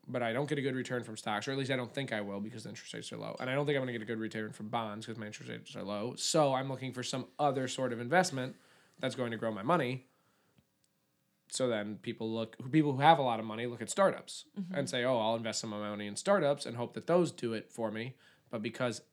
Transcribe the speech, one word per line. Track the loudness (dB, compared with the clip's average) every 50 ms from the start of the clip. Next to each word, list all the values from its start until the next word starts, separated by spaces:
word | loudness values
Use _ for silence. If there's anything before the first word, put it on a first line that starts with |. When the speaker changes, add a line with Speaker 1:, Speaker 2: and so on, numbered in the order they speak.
| _ -6
Speaker 1:
but | -4 -2 0
I | 0 0
don't | 0 0 0
get | 0 0
a |
good | 0 0 -2
return | -2 -2 -2 -4 -4 -4
from | -6 -8 -8
stocks, | -4 -2 -2 -2 -2 -2
or |
at | -2 -2
least | 0 0
I | 0
don't | -2 -2 -4 -4
think | -4 -4 -2 -2
I | -2
will | -2 -2 -4 -4
because | -6 -6 -8 -10 -10
the | -10
interest | -12 -12 -12 -12 -10
rates | -10 -10 -10
are | -8 -8
low. | -8 -8 -6 -4
And | -2 0
I | 0
don't | 2 2
think | 2 2
I'm | 2
gonna | 2 0
get | -2 -4
a | -4
good | -4 -4 -2
return | -2 -4 -4 -4 -6 -6 -6
from | -8 -8 -4
bonds | -2 -2 -2 -4 -6 -8 -8
'cause | -8 -8 -8
my | -8
interest | -10 -10 -12 -12 -10
rates | -10 -12 -12 -12 -12
are | -10 -6
low. | -6 -4 -4 -4 -4 -4
So | -4 -2 2 4 6 6 6 4
I'm | 2 0 -2
looking | -4 -6 -6 -6 -6
for | -6 -6
some | -4 -4 -4 -6 -6 -2 0
other | 2 2 2 2 0 -2
sort | -2 -2 -2 -2 -2
of | -4
investment | -2 2 4 4 4 4 0 -2 -4 -4 -6 -12 -18 _ -20 -20 _ _ _ -6
that's | -4 -4 -2
going | -2 -2 -2
to | -2 -2
grow | -2 -2
my | -2 -2 2
money." | 2 2 4 4 0 -2 -4 -6 _ _ _ _ _ _ _ _ _ _ _ _ _ _ _ _ _ _ _ _ _ _ _ _ _ _ _ _ -10
So | -4 -2 0 0
then | 0 0 -2 -4 -6 -8
people | -8 -8 -6 -4 -4 -4 -2
look, | -2 -4 -6 -8 -10 -6 2
people | 4 4 4 4 4
who | 6
have | 8 10 10 10
a |
lot | 6 4 2 0
of | -2
money | -4 -4 -4 -4 -4
look | -4 -6
at | -6 -4
startups | 2 4 6 6 4 2 -4 -12 -14 -14 -14 -12 _ -8
Speaker 2:
Mm-hmm. | -8 -4 -2
Speaker 1:
and | -2 -2 -2
say, | 0 0 2
"Oh, | 4 4 4
I'll | 4 2 2
invest | 0 0 -2 -2 -2
some | -2 -4 -4
of | -4
my | -2 -2
money | -2 -4 -4 -6
in | -6
startups | -2 4 6 6 6 6 4 2 2 -2
and | -4 -4
hope | -4 -4 -4 -6
that | -6 2 4
those | 6 6 6 4
do | 2 -2 -2 0 0
it | -2 -4 -6
for | -6 -4 -2 -2
me." | -2 -2 -4 -6 -8 -12 _ -20 _ _ _ _
But | -6 -4
because | -4 -4 -2 0 -2 -2 -2 -4 -8 _